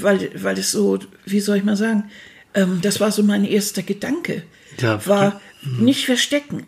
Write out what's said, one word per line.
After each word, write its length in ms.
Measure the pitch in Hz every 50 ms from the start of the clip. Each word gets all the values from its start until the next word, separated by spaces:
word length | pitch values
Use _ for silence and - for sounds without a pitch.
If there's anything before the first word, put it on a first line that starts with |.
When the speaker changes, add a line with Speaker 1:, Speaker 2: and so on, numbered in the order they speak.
Speaker 1:
weil, 300 | 190 202 196 190 185 - - 196 190
weil 160 | 196 190 190
es 120 | 190 - -
so, 260 | 214 202 196 196 190 - - - - _
wie 140 | 190 196 208
soll 180 | 196 208 208 196
ich 60 | 196
mal 120 | 208 208
sagen, 280 | 190 214 226 226 208 214 - - - - - - - - _ -
ähm, 240 | 202 190 180 185 175
das 200 | 175 202 202 -
war 120 | 202 214 202
so 100 | 214 208
mein 220 | 208 202 202 202
erster 380 | - 196 208 196 - - 202 185
Gedanke. 640 | - 202 202 - 247 277 349 - - - 165 - - _ _ _ - - -
Speaker 2:
Ja, 260 | 127 110 110 98 -
Speaker 1:
War 360 | 185 202 202 196 202 202 - - - - -
Speaker 2:
stimmt. 180 | - 143 127 -
Mhm. 40 | 220
Speaker 1:
nicht 220 | 254 285 - -
verstecken, 580 | - 254 240 - - 285 294 285 - 170 143 -